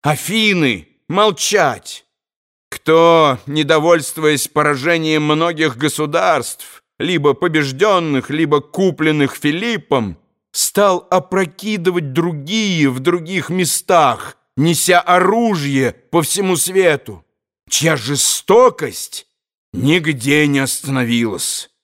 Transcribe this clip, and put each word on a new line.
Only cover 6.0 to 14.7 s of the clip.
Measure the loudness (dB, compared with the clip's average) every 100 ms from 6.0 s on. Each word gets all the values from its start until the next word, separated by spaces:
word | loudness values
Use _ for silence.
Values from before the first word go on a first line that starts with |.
| -2 0 2 0 -2 -12 -18 -20 _ _
либо | -2 0 2
побеждённых, | 2 0 0 -2 0 2 2 0 -2 -2
либо | -4 0 0
купленных | -2 -2 0 0 -2 0 0 -2
Филиппом, | -4 -2 -4 -6 -2 -2 -2 -10 _ _ _
стал | -6 -4 2 2 0 0
опрокидывать | -2 0 -2 -2 -6 -6 -2 0 -2 -2
другие | -2 -2 -4 -4 -2 -2 0 0
в | 0
других | -2 -2 -4 -8 -4
местах, | -2 -2 -4 2 4 4 0 -10 -18 _ -2
неся | 0